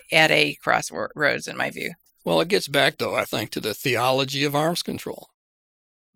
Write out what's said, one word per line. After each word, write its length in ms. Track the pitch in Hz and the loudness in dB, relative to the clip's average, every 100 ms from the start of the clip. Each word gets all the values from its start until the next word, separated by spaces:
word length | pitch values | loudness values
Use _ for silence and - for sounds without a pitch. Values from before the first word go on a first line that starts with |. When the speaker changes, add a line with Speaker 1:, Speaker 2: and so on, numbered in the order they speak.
| - | 0
Speaker 1:
at 180 | 165 156 | 4 6
a 240 | 151 147 143 | 6 2 0
crossroads, 880 | - 117 - 151 104 - 143 120 - | 0 0 0 -6 -8 -2 0 0 -6
in 80 | 123 | -6
my 140 | 131 | -6
view. 240 | - - 175 _ _ | -4 -10 -10 _ _
Speaker 2:
Well, 160 | - 165 | 0 0
it 60 | 165 | 2
gets 220 | 190 139 | 0 0
back, 300 | 139 135 - | 2 2 2
though, 180 | 110 110 | -2 0
I 80 | |
think, 260 | - 135 104 | -2 -4 -4
to 100 | - | -4
the 140 | 110 | -4
theology 720 | 101 139 117 123 131 135 139 | -4 -2 0 2 0 0 -2
of 100 | 143 | 0
arms 300 | 143 160 175 | 0 0 -2
control, 460 | - - - - - _ _ _ _ _ _ _ _ | -4 -8 -8 -12 -16 _ _ _ _ _ _ _ _